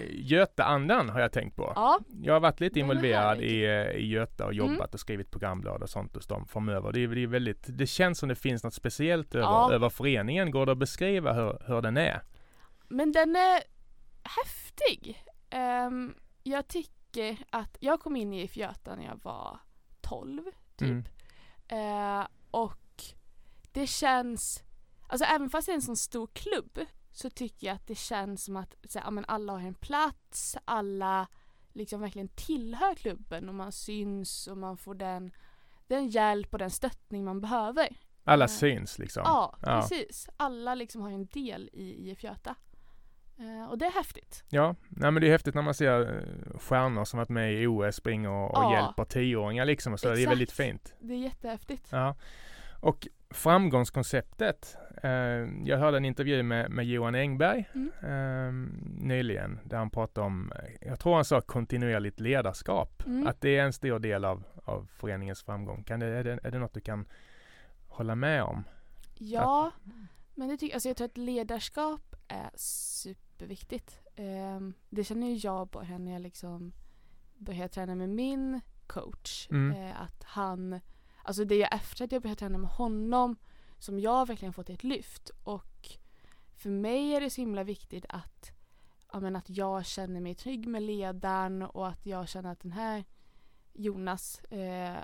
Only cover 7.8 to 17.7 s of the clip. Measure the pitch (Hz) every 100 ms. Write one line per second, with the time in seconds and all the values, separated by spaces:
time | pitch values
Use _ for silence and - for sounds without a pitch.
7.8 | 135 - 180 170 139 123 135 117 120 -
8.8 | 123 - 156 170 151 123 143 214 247 120
9.8 | 117 - 156 127 104 170 180 135 135 127
10.8 | 131 - 185 196 143 120 110 - - 120
11.8 | 113 123 170 - - - - - - -
12.8 | - 247 302 311 320 349 370 359 - -
13.8 | - - - - - - - - - -
14.8 | 571 - - 220 - - - 254 247 247
15.8 | 247 254 247 - - - 262 277 277 349
16.8 | 302 - - 240 214 220 - 233 -